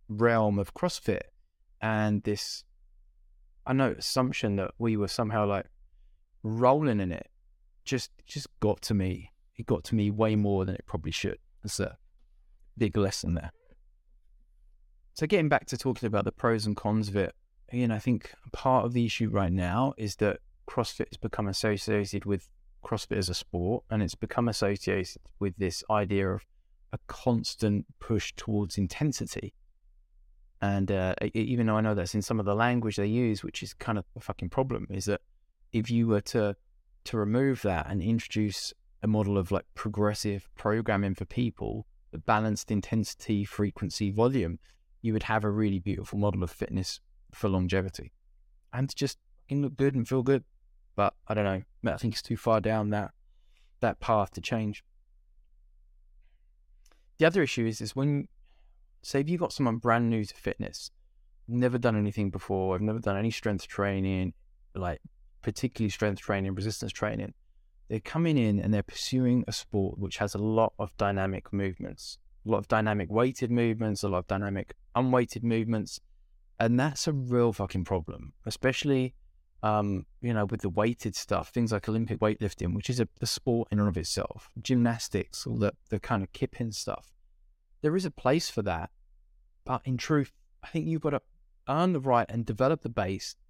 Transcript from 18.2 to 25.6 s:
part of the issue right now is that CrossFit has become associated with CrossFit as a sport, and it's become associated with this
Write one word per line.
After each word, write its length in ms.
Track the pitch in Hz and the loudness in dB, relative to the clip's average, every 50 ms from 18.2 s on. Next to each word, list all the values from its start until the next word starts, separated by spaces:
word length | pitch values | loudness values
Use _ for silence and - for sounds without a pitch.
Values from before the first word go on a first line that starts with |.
| - - - - - - | -2 -8 -20 -20 -18 -14
part 320 | - - - 131 127 123 101 | -8 -2 2 4 4 4 4
of 80 | 120 | 2
the 140 | 123 123 120 | 2 2 0
issue 240 | 110 - - 117 107 | 0 0 -2 -2 0
right 220 | 110 101 98 85 | 2 2 2 2
now 420 | 92 95 90 87 92 117 131 143 - | 2 2 0 0 0 0 0 0 -2
is 200 | - 110 98 - | -4 -6 -6 -2
that 240 | - 107 101 - - - - - - - - | 0 0 0 0 -2 -8 -20 -20 -20 -14 -6
CrossFit 400 | - 123 110 - - - - - | -2 -2 -2 -2 -2 -6 -6 -6
has 60 | - | -8
become 320 | - - - - - 104 98 | -8 -8 -6 -4 -4 -2 -2
associated 760 | 92 - - 107 104 92 - 110 107 104 101 95 - 98 - | -2 0 0 0 0 0 -2 0 0 0 0 -2 -6 -6 -2
with 220 | 101 101 95 - - - - - - - - - | -2 -2 -2 -4 -8 -20 -20 -20 -20 -20 -14 -8
CrossFit 320 | - 113 104 - - - | -6 -4 -4 -4 -4 -2
as 120 | 101 95 87 | -2 -2 -2
a 60 | 85 | -4
sport, 480 | - - - - 87 87 95 120 - - - | -6 -6 -6 -4 -2 0 0 -2 -2 -4 -4
and 140 | 110 107 101 | -2 -2 -2
it's 100 | 80 - | -2 -4
become 340 | - - - - 123 120 117 | -6 -8 -4 -2 0 0 0
associated 720 | 101 - 107 98 101 - - 95 95 95 90 - - - - - - - | 0 0 0 0 0 0 0 0 0 0 -2 -4 -8 -16 -20 -14 -8 -4
with 160 | 101 98 87 | -4 -4 -2
this 260 | - | -2